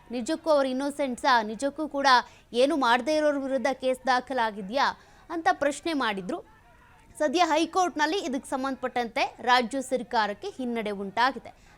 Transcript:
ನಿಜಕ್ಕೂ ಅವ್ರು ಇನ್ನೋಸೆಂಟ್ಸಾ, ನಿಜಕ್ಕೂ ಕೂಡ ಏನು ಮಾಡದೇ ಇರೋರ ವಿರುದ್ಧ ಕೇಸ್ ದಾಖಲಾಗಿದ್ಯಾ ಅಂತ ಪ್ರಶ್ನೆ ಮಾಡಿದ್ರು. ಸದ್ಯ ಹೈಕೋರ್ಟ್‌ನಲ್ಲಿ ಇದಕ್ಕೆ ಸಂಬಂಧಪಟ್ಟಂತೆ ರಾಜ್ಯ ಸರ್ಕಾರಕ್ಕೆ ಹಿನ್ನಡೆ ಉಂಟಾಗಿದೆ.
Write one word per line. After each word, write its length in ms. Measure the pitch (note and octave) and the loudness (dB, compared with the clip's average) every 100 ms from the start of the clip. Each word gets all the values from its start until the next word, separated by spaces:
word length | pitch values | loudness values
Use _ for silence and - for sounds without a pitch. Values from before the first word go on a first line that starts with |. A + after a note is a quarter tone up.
| - | -10
ನಿಜಕ್ಕೂ 380 | A#3+ A3+ D#4+ D#4+ | -6 -4 -2 2
ಅವ್ರು 200 | D4 C4+ | 2 2
ಇನ್ನೋಸೆಂಟ್ಸಾ, 720 | B3+ C#4 C#4+ C#4 A#3+ D4 A#3+ | -2 -4 -4 -4 0 2 2
ನಿಜಕ್ಕೂ 440 | G#3+ A3 C#4 C#4 D#4 | 2 -4 -4 -4 -6
ಕೂಡ 200 | C#4 C#4 B3 - - _ | 0 4 4 2 -10 _
ಏನು 220 | A#3 C#4 D#4+ | 2 2 4
ಮಾಡದೇ 400 | B3 A#3+ A#3+ D#4 | 2 2 2 2
ಇರೋರ 200 | D4+ C#4 | 2 0
ವಿರುದ್ಧ 300 | C4+ C4+ C4+ | -2 -2 -2
ಕೇಸ್ 340 | C4 C4 B3+ C4 | -2 -2 -2 0
ದಾಖಲಾಗಿದ್ಯಾ 920 | B3+ C4 B3+ A3+ G#3 F#3+ C4 A3+ G3 - - - | 0 0 -2 -2 -4 -6 0 0 -2 -12 -20 -10
ಅಂತ 180 | E4 F4 | -2 0
ಪ್ರಶ್ನೆ 420 | F4+ C#4+ C#4+ E4+ | 2 0 -2 -2
ಮಾಡಿದ್ರು. 680 | D4 A#3 G3 F#3 - - - - - - - - - | -2 -2 -2 -6 -8 -10 -20 -20 -20 -20 -20 -14 -2
ಸದ್ಯ 200 | D4+ D#4+ | 0 2
ಹೈಕೋರ್ಟ್‌ನಲ್ಲಿ 800 | E4+ D4+ D#4+ F4+ F4 D4+ D4+ G4 | 4 2 2 2 0 2 0 0
ಇದಕ್ಕೆ 320 | E4 C4 - | -2 -4 -4
ಸಂಬಂಧಪಟ್ಟಂತೆ 880 | C4+ C4+ C4 B3+ B3 A#3 C4+ - - | -4 -4 -4 -4 -4 -2 -2 -2 0
ರಾಜ್ಯ 400 | A#3 B3+ A#3 C#4 | 2 4 2 -4
ಸರ್ಕಾರಕ್ಕೆ 680 | B3+ B3+ A#3+ A#3 G#3 G3+ - | -2 -4 0 -2 0 -4 -10
ಹಿನ್ನಡೆ 420 | G3+ B3 A#3 G#3+ | -8 -6 -4 -4
ಉಂಟಾಗಿದೆ. 640 | G3+ G3+ A3 B3+ A#3+ - - - | -6 -6 0 0 0 -10 -20 -20